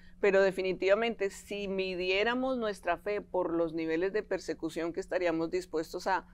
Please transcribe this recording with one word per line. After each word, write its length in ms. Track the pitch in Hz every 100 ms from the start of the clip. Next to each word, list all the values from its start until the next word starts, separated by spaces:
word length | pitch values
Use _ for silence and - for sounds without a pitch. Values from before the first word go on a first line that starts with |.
| - -
Pero 240 | 208 190
definitivamente, 880 | 196 185 185 180 185 202 233 220 196
si 360 | - - 202 202
midiéramos 880 | 190 190 180 180 190 220 247 262 254
nuestra 400 | 220 190 180 165
fe 240 | 202 208
por 300 | 185 185 170
los 220 | 165 165
niveles 400 | 160 160 160 190
de 80 | 208
persecución 720 | 202 185 - 156 165 165 165
que 60 | 165
estaríamos 500 | 190 180 175 160 165
dispuestos 560 | 185 175 156 160 180 196
a, 220 | 180 -